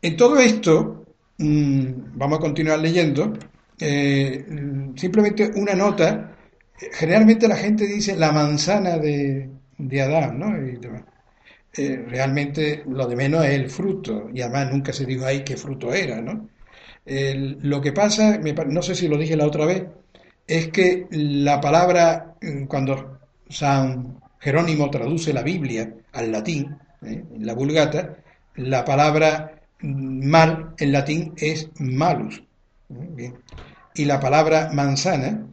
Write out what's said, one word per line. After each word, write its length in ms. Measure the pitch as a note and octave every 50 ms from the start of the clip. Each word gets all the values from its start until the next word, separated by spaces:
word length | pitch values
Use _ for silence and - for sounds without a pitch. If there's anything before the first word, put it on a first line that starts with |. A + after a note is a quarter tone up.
En 140 | - E3+ D#3 D#3+
todo 220 | A#3+ B3 D4 C#4+
esto, 640 | B3+ A3+ G#3+ - - E3+ D#3 E3+ A3 - - - - _ _ _ _ _ _ -
mm, 460 | D3+ D3+ D3+ D3+ D3 C#3+ C#3 C3+ C3 B2+ B2+ B2+ - - -
vamos 220 | B2+ C3+ C#3+ D3+ D#3
a 20 |
continuar 380 | D#3+ D#3 C#3 - D#3+ D#3 D#3 D#3
leyendo, 540 | D#3 E3 E3 F3+ E3+ D3+ C3+ C3+ E3+ A3 G#3+ G#3+ - - _ _ _ _ _ _
eh, 640 | E3 D3+ C#3+ C#3+ C#3+ C#3+ C#3 C#3 C#3 C3+ C3 C3+ C#3 -
mm, 480 | D#3 D3 C#3+ C#3+ C#3 C#3 C3+ C3+ B2+ -
simplemente 540 | - F#3 F3+ A3 G#3 G#3 G#3 G#3+ G#3 - -
una 180 | G3+ G3 G3+ G3
nota. 600 | F3+ G3 G#3 F#3+ - E3 F3 A3 G#3+ - - - - - _ _ _ _ _ _ - - - -
Generalmente 540 | - D#3 D#3+ F3 G#3+ A3 G#3+ A3+ A3 A3+ -
la 80 | -
gente 300 | E3 F#3 G#3 G#3+ G#3+ G#3+ G3+
dice 280 | G3+ G#3 G#3 G3+ F#3+
la 160 | E3 E3 D#3
manzana 680 | D3+ D3+ D3+ D3 D3+ D3 - F3 G3 G3+ F#3+ F3+ E3+ D#3+
de, 520 | D3+ D3+ D3 C#3+ C#3+ C#3 C3+ C3+ C3+ C3 - - _ _ _ _
de 240 | C#3+ C3 B2+ C#3
Adán, 380 | C3+ C3+ D3+ D#3+ D#3+ - A2+ B2
¿no? 180 | E3+ G#3+ G3+ E3
Y 200 | C#3 B2+ B2 A#2
demás. 260 | A#2+ A#2+ A2 A2 - _ _ _ _ _ _ _ _ _ - _ _ _ _
Eh, 300 | - C#3 C#3+ C3 B2 A#2 A#2+
realmente 760 | A#2+ B2+ C3+ C3+ C3+ D3 C#3+ C#3+ C#3+ D#3 D#3 D3+ D3 D3 - C3+
lo 200 | B2+ B2+ C3 A#2+
de 80 | A#2+
menos 300 | A#2+ C3+ C#3 D3+ E3 D#3+
es 60 | C#3 C#3+
el 160 | C#3 B2+ -
fruto, 600 | - - F3+ G3+ F#3+ - - - A3 - - - -
y 80 | B2+
además 300 | B2 A#2 B2 C#3 C#3 C3
nunca 220 | C3 C#3 C3+ D3 C3
se 120 | - C#3
dijo 200 | B2+ C3 B2+ C3
ahí 180 | C3 C#3 C#3+ C#3
qué 140 | - - -
fruto 360 | - C#3+ C3+ - B2 A#2+ C3
era, 280 | G3 F#3 C#3 A#2 A2
¿no? 280 | A2+ - G#3+ A3 - - _ _ - _ - - - - - _ _
El, 540 | - C3+ C3+ C#3 C3+ C3+ C3+ C#3 C3+ C3+ -
lo 180 | - C#3+ C#3+ C#3+
que 120 | C#3 D3 C#3
pasa, 460 | G3 G3+ G#3+ G#3 A3 G#3+ G#3+ G#3 -
me 120 | D#3 D#3 C#3+
pa-, 120 | E3+ D#3+
no 160 | C#3 C#3+ E3+
sé 140 | E3+ - F#3
si 120 | - F3+ D#3+
lo 100 | D3+ D3
dije 180 | D#3+ D#3 D#3+
la 100 | D3+ D3
otra 200 | D3+ D3+ D3+ D3+
vez, 180 | D#3+ F#3 F#3+ F#3 - - - _ _ _ - _ _ _ _ _ -
es 200 | D#3+ E3 D#3+ D#3+
que 380 | D#3+ G3+ F#3 F3+ F3+ F3+ F3+ -
la 480 | - D3+ D3+ D3 C#3+ C#3+ C#3+ C#3+ C#3+ C#3+
palabra, 720 | C#3+ C#3+ D3+ E3 F3+ F3+ F3 F3 E3+ E3 D#3+ D#3+ - - - _
mm, 240 | - D#3+ D3 C#3 C#3
cuando 540 | C3+ - C#3+ C3+ C3 C3+ C3 - - - - _ _ _ _ _ _
San 680 | - - D3+ C#3 C#3 C3+ C3+ C3 B2+ B2+ B2+ B2 - - _ _ _ _
Jerónimo 500 | - C#3+ C3+ D#3+ E3+ E3+ D#3 D3+ C#3+ C#3
traduce 440 | C#3+ C3+ A2+ C3 D#3+ E3 - D#3+ C#3+
la 100 | B2 A#2
Biblia 500 | D3 F#3 F#3 D3 B2+ A2+ A2 A2+ G#2+ - - - _ -
al 180 | - A#2 A2+
latín, 460 | A2 G#2+ G#2+ A2+ E3 C#3+ C#3 C#3+ - - - _ _ _ -
¿eh? 200 | A2+ A2 - - - A#2+
En 100 | A2+ G#2+
la 80 | A2 A#2
Vulgata, 640 | B2 C3+ C#3+ D#3 - - - C#3+ D#3 F3+ - - - _ _ _ _ _ _ _
la 280 | - B2+ C3 C3 B2+ A#2+
palabra, 760 | C#3 C#3 C#3 D3+ D3+ D3 D#3 D#3 D#3 D3+ D#3 - - - - _ _ _ _
mm, 460 | - D3 C#3 C#3 C3+ C3 C3 C3 C3+ C#3
mal 460 | D#3 E3 D#3+ D#3+ - D#3+ - - - -
en 120 | D3+ C#3+
latín 420 | C#3 C#3+ C3+ D3 D3+ E3 F3 D#3+ - -
es 320 | D3+ D3+ D#3+ - - - - -
malus, 580 | D3+ B2+ B2+ C3 D#3 F3+ E3+ - - - - - - _ _ _ _ _ _ _ _ _
¿eh? 180 | - A#2+ C#3+ F3 E3
Bien. 200 | B2+ A#2+ B2 - - _ - - - - - - - - _ _
Y 120 | - D3
la 140 | C#3+ C#3+ C3
palabra 500 | C#3 C3 C#3 D#3 D#3+ D#3 D#3+ D#3 C3+ - C#3+
manzana 720 | C#3+ C#3 C#3 C3+ C3+ - F#3 F3+ C#3+ C3 C#3 A3 G#3+ - -